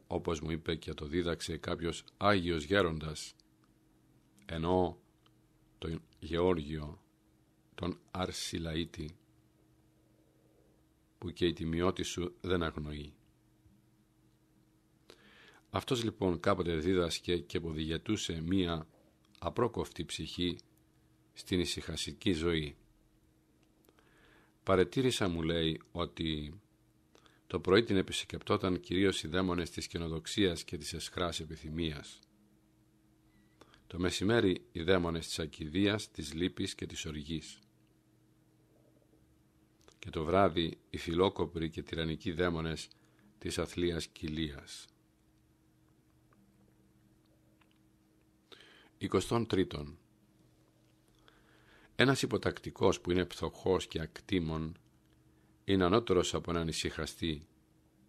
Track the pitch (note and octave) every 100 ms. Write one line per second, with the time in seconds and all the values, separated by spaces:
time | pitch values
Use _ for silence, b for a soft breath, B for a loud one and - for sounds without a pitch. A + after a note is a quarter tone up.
0 | - F2 E2 D#2+ D#2 D#2+ E2 E2 - D#2
1 | D2+ E2+ E2+ D#2+ - D#2+ - E2+ E2+ D#2+
2 | - - G2+ G2+ E2+ E2 D2 G2 F2 D#2+
3 | D#2 D#2 - - _ _ _ _ _ _
4 | _ _ _ _ - E2 E2+ F#2 F2 -
5 | _ _ _ _ _ _ _ _ E2 D#2+
6 | - _ D#2 E2 F2+ E2+ D2 D#2 D2 -
7 | _ _ _ _ _ _ _ - F2+ -
8 | - F#2 F#2 - - F2 E2 D#2+ E2 -
9 | D#2 F2 _ _ _ _ _ _ _ _
10 | _ _ _ _ _ _ _ _ _ _
11 | _ _ F2+ E2 F2 D#2+ D#2+ E2 F2+ F#2
12 | E2+ - F2 - F2+ F2+ D#2+ D#2 D2+ D2+
13 | D2 - _ _ _ _ _ - _ _
14 | _ _ _ _ _ _ _ _ _ _
15 | B B B B B B B G2 - B2
16 | A2+ - F#2+ E2 G2 F#2 E2+ D#2+ E2 F#2
17 | E2+ - - F2 - F2 E2 D#2 D#2+ D#2+
18 | - G#2+ - E2 E2 F#2+ E2+ E2 D#2 -
19 | _ _ _ - F#2 - A#2 - D#2+ -
20 | D#2+ - D#2 - F2 - - _ _ _
21 | _ _ _ - - F#2 E2 - - D#2+
22 | - D2 - D#2+ E2+ E2 D2 - - _
23 | _ _ _ _ _ _ _ _ _ b
24 | b b b b b b - F#2 F2+ C3+
25 | B2+ - G2 E2+ E2 E2+ D#2+ D#2 - F2
26 | E2+ - E2 D2+ D2 F#2 - _ _ _
27 | _ b b b - F2+ E2 G2 A2+ G2
28 | F2+ - - D#2+ - G#2 G2 F2 - F2+
29 | G2 F2+ D#2+ F2 F#2 F2 E2 - - E2+
30 | E2 D#2+ - - F#2+ E2 - E2 D#2 E2
31 | - - F2 E2 D#2+ D#2 D#2 D#2+ E2 D2
32 | - - _ _ _ _ _ _ _ _
33 | _ _ _ b b b b b - E2+
34 | F2+ - F#2+ A#2 G2+ F2 - F2 E2 F#2+
35 | E2+ E2 D#2 - D#2+ - D2+ E2+ G2+ G#2
36 | - - D2+ D#2 F#2 - G2 - E2+ E2+
37 | D#2+ D2+ D2 D#2+ - - _ _ _ _
38 | _ _ _ _ _ _ _ _ _ _
39 | _ _ _ _ _ _ _ _ - -
40 | - E2 D#2 F#2 F#2+ E2+ E2 - _ -
41 | - E2+ G2 - E2 E2 E2 E2+ D2+ E2
42 | D#2+ D#2 F#2 D#2+ F2+ E2 D#2+ D#2 - b
43 | b b b _ F2+ E2+ D#2+ - F2 E2
44 | - - E2 D#2 D#2 C#2 - - - _
45 | _ _ _ _ _ _ _ _ _ _
46 | _ _ _ _ _ _ _ _ _ _
47 | _ _ _ _ _ _ _ _ _ _
48 | _ _ _ _ B B B B B _
49 | G2 G2 - A#2 A2+ F#2+ F2 D2+ D2 D#2+
50 | _ _ _ _ _ _ _ _ _ _
51 | _ b b b b b b b b -
52 | B2+ C3+ B2 G2+ F#2 - - - G2+ -
53 | F2+ F2+ F2+ - D#2+ - F#2+ F2 - E2
54 | D#2 - - F#2 D#2+ D#2+ D#2+ F2+ - _
55 | _ _ _ b b b - F#2+ F2+ A2
56 | A#2+ F2+ E2 E2 D#2+ E2+ E2 D#2 D#2 -
57 | D#2 - E2+ D2 - _ _ _ _ _